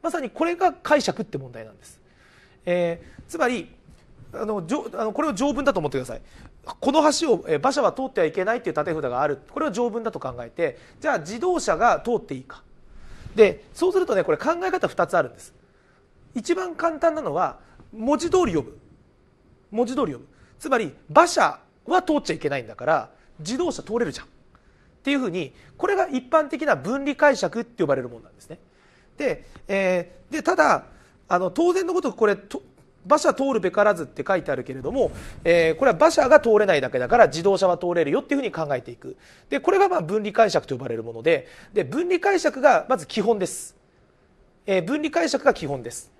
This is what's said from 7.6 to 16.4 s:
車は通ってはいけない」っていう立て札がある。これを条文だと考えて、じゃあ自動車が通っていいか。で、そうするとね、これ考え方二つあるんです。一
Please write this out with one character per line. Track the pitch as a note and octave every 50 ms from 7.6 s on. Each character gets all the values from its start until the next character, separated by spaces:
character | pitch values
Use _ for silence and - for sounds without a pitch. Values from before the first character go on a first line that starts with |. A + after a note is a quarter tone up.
| C#3+ C4+
車 | C#4 D4 B3+
は | F#3+
通 | - - C4
っ | B3+
て | - -
は | F3
い | D#3
け | D3 - F#3
な | G3+ A#3
い」 | A#3+
っ |
て | - F3+
い | D3+
う |
立 | D3+ D3+
て | E3 E3
札 | D#3+ C#3
が | C3 A#2+ B2+
あ | C#3+ D3
る。 | C#3+ C#3 - -
こ | - C#4+
れ | D#4 D4+
を |
条 | F#3+ G3+ B3 A#3+
文 | G3+ A#3
だ | A3+ A3+
と | G3+ D#3+
考 | - C3+ B2 A#2+
え | A#2+ A#2
て、 | - - E3+ D3 A#2+ - - - - -
じ | - D4+
ゃ | C#4
あ | G3+
自 | D3+ D#3 G#3 A#3
動 | C#4 F4+ F4+ D#4+
車 | - - F3+ D#3
が | G#3+ A#3+ F#3 D3+ -
通 | A3+ A#3+
っ | G3
て | - - C#3
い | C3
い | B2+
か。 | - - - - _ - - - - - - - - - - - - -
で、 | G#3 A3 G3 F3 - - - -
そ | - E4+ F#4
う |
す | F4+ F#4+
る | F#4 -
と | A#3+
ね、 | F#3+ F3
こ | -
れ | D#3 D3+
考 | - D4 E4+ F4 F4+
え | F#4
方 | F#4+ F4+ - F#3
二 | - - F3
つ | E3+ -
あ | F3
る | D3+ B2
ん | -
で | -
す。 | - - _ _ _ _ _ _ _ _ _ _ _ _ _ _ - _ _
一 | B3